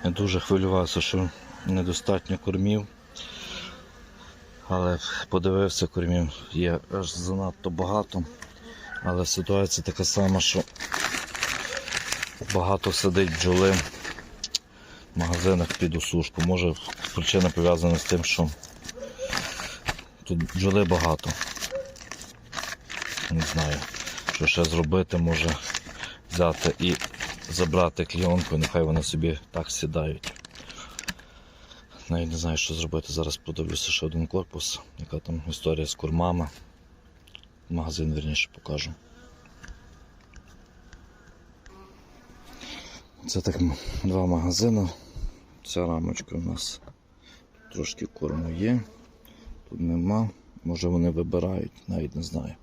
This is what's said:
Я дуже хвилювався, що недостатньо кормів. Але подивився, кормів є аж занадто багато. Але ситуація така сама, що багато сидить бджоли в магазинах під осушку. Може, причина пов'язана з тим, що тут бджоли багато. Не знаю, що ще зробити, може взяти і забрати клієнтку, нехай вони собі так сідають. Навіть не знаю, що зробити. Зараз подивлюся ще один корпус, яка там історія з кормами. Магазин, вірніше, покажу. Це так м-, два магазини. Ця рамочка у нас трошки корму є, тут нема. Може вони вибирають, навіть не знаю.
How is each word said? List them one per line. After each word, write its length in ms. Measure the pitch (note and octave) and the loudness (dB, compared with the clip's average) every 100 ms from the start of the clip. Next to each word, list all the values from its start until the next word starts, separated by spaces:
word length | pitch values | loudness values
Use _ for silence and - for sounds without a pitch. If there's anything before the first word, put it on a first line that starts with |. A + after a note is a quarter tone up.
Я 60 | F2+ | 0
дуже 300 | F2 G2+ F#2 | 2 2 2
хвилювався, 600 | - F#2+ F#2+ F#2 F2 - | 4 4 6 4 4 0
що 280 | - F#2 F2+ - - - - | 0 0 0 -4 -18 -10 -2
недостатньо 720 | F#2+ F2+ F2 - F#2+ - F#2+ | 0 0 -2 0 0 0 -4
кормів. 500 | - F#2+ G2+ G#2+ G2+ - - - - - - - - - - - - - - - - - - | -2 2 2 2 -2 -14 -20 -16 -14 -12 -12 -12 -12 -16 -20 -20 -20 -20 -20 -20 -20 -20 -2
Але 300 | F#2 F2+ F2 - - - | 2 2 0 -2 -6 0
подивився, 580 | F#2+ F#2 F#2+ G2 - F2+ | 2 4 4 4 2 0
кормів 420 | - E2+ F2 D#2+ - - | 2 2 2 2 -4 -6
є 280 | D#2 F2 E2+ - | 0 2 0 -2
аж 260 | G2 F2+ F2 | -4 -4 -4
занадто 520 | F2 F#2+ F#2+ - F#2+ | -4 -2 -2 -4 -6
багато. 540 | E2 F2+ G#2 G2+ F#2 D#2 - - - - - - - | -2 2 2 0 -4 -4 -8 -18 -18 -18 -16 -12 -6
Але 220 | F2+ F2+ F2 | -2 0 0
ситуація 600 | - F2 G2 G2 - E2 | 0 2 2 2 0 -2
така 180 | - | 0
сама, 360 | F#2 - G2 F#2+ | 0 4 4 6
що 240 | - F3+ - - - - - - - - - - - - - - - - - - - | 4 2 -2 -8 -6 -2 -2 -4 -6 -4 -4 -4 -4 -6 -4 -6 -4 -6 -6 -8 0
багато 400 | G2 F2+ G2 - | 2 4 2 2
сидить 380 | - G2 F2+ F#2 | 2 4 6 4
бджоли 400 | D#2+ F2+ F2+ F#2+ F#2 - - - - - - - - - - - - - - | 4 4 8 8 6 2 -8 -10 -12 -14 -14 -8 -8 -10 -20 -20 -20 -8 -2
в 40 | |
магазинах 480 | E2+ F2 F2+ F#2 E2 | 0 2 4 4 2
під 280 | - F2 D#2+ | 0 0 0
осушку. 460 | - E2+ D#2+ - | 0 0 0 0
Може, 320 | E2+ F#2 F2 D#2 - - - - | 2 4 2 0 -6 -10 -6 -2
причина 340 | D#2+ G2 F2+ | 2 4 4
пов'язана 480 | E2+ F2 E2+ E2+ E2 | 6 6 6 6 4
з 60 | |
тим, 200 | - F2 | 2 0
що 260 | E2 - D#2+ D2+ - - - - - - C5+ - - - - - - - - - | 2 2 2 0 -14 -16 -14 -12 -12 -8 -4 -4 -4 -8 -10 -8 -8 -8 -12 -20
тут 200 | - E2+ | -4 -2
бджоли 400 | D#2+ F2+ F#2+ G2 | -2 2 4 6
багато. 460 | F#2+ F2 D#2+ D#2 - - - - - C5+ C5+ - - - - - - - - - - - - - - | 6 4 4 2 -2 -6 -6 -6 -6 -6 -10 -14 -16 -16 -16 -18 -10 -8 -8 -10 -12 -8 -6 -6 -2
Не 100 | E2 | 0
знаю, 360 | D#2 D#2+ D2+ D2 - - - - - | 0 0 0 0 -4 -8 -10 -6 -6
що 160 | - D#2 | 0 0
ще 160 | - | 4
зробити, 540 | E2+ E2 D#2+ F#2 F2+ F2 | 2 2 4 2 2 2
може 380 | E2 D#2+ E2 D2 - - - - - - - | 2 2 2 0 -4 -8 -8 -14 -14 -14 -8
взяти 440 | E2+ E2+ D#2+ E2+ - | 2 2 4 0 2
і 160 | F2+ E2+ - - - - - | 2 2 -2 -8 -10 -10 -6
забрати 560 | E2+ F2 F2 E2+ - E2+ | 0 4 4 4 2 -4
клієнтку, 520 | F2 F2+ F2+ E2+ D#2 | 0 2 2 2 0
нехай 260 | D#2 F2 | 2 2
вони 200 | D#2+ D#2+ | 4 2
собі 360 | D#2 D#2 E2 D2+ - | 2 0 0 -2 -6
так 200 | E2 D#2 | -8 -6
сідають. 640 | - D2+ E2 D#2 D2+ - - - - - - - - - - - - - - - - - - - | -4 -2 -2 -2 -4 -8 -12 -20 -20 -18 -16 -14 -12 -10 -12 -18 -20 -20 -20 -20 -20 -20 -20 -4
Навіть 220 | E2+ E2 | -2 0
не 60 | D#2+ | -2
знаю, 200 | E2 D#2 | 0 0
що 160 | - | -2
зробити. 400 | D#2+ E2 D#2+ - | -2 -2 -2 -2
Зараз 240 | D#2 D#2+ - | -2 -2 -4
подивлюся 540 | - D#2+ D#2+ D#2+ - | -6 -4 -2 -2 0
ще 140 | - D#2+ | 0 0
один 220 | E2 D#2+ | -2 0
корпус, 520 | F#2 F2+ D#2 - - - - | -2 -4 -6 -6 -6 -10 -14
яка 200 | D#2 D#2 | -8 -8
там 220 | - E2 D#2+ | -6 -6 -6
історія 360 | D#2+ D#2+ D#2+ D2+ | -2 0 0 -2
з 100 | - | -4
кормами. 540 | D#2 E2 F2 F2 D2+ - - - - - - - - - - - - | 0 2 2 2 -2 -6 -20 -20 -20 -20 -20 -20 -20 -20 -20 -20 -6
Магазин, 440 | E2+ D#2+ D#2 D#2+ | -4 -4 -2 0
вірніше, 360 | D2+ D2+ D2+ - - | 0 0 -2 -2 -6
покажу. 380 | - D2 D#2 D#2 - - - - - - - - - - - - - - - - - - - - - - - - - - - G3 F#3+ G3 - - - - - - - - - - - - - | -6 -4 -4 -10 -18 -20 -20 -20 -20 -18 -16 -16 -18 -20 -20 -20 -20 -20 -20 -20 -20 -20 -20 -20 -20 -20 -20 -20 -20 -20 -20 -20 -20 -20 -20 -20 -20 -20 -20 -18 -14 -14 -16 -20 -20 -16 -4
Це 140 | G2 | -2
так 200 | F#2 F#2 | 0 2
м-, 140 | F2 C#2+ - - | 2 2 -4 -2
два 220 | G2 F#2 F2+ | 0 2 4
магазини. 640 | E2+ E2+ F2+ A#2 A2 F2+ - - - - - - - - | 4 2 2 4 4 2 -4 -14 -8 -8 -8 -20 -20 -6
Ця 220 | F2 F2 | -2 0
рамочка 480 | E2 E2+ E2 - E2 | 0 -2 -4 -6 -6
у 60 | |
нас 400 | E2+ E2 - - - - _ _ - - _ _ - | -4 -4 -6 -10 -16 -20 _ _ -20 -20 _ _ -14
трошки 320 | - D2+ - - | -8 -8 -8 -10
корму 440 | - D2+ D2+ E2 | -6 -4 -4 -4
є, 300 | E2 G#2+ B2 G#2 - - - - - - - - | -2 2 2 -2 -16 -20 -20 -20 -20 -18 -18 -14
тут 100 | E2 | -4
нема. 500 | E2+ E2+ F2 G#2+ A2 - - - | 0 2 2 2 0 -4 -20 -10
Може 240 | E2 E2+ F2 | -6 -2 2
вони 220 | F2 F2 | 4 4
вибирають, 640 | E2 F2 F2 F2 F#2+ - - - | 2 0 0 0 -2 -4 -10 -6
навіть 280 | F2+ D2+ D2+ | -4 -4 -6
не 80 | |
знаю. 300 | E2+ D#2 C2 - | -4 -6 -6 -12